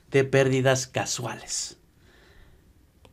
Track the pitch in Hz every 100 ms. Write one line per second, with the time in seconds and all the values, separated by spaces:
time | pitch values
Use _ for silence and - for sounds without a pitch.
0 | _ 139 131 135 131 131 131 131 - -
1 | 101 - 120 - - - - - _ _
2 | _ _ _ - - _ _ _ _ _
3 | -